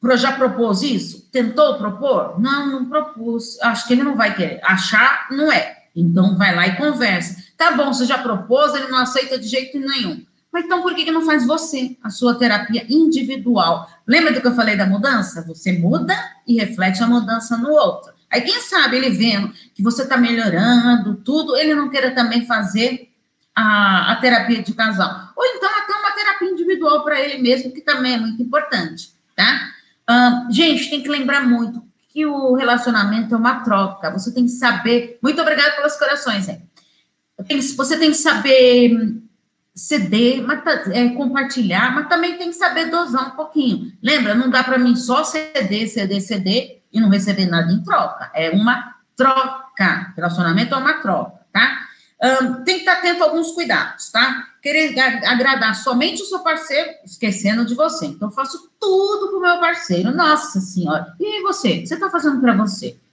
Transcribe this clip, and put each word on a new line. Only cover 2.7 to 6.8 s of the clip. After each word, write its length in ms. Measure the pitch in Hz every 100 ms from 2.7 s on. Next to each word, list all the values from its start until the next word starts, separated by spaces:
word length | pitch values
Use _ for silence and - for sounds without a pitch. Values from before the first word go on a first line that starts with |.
| 269 247
propôs. 720 | 302 302 220 233 233 - -
Acho 240 | 233 226 -
que 80 |
ele 80 | 247
não 140 | 285 247
vai 180 | 208
querer. 260 | 196 170 170
Achar, 640 | - 190 - 214 254 - -
não 200 | 269 302
é. 260 | 220 - - _
Então, 420 | - 170 170 185 180
vai 180 | 196
lá 120 | 175 180
e 100 |
conversa. 600 | 185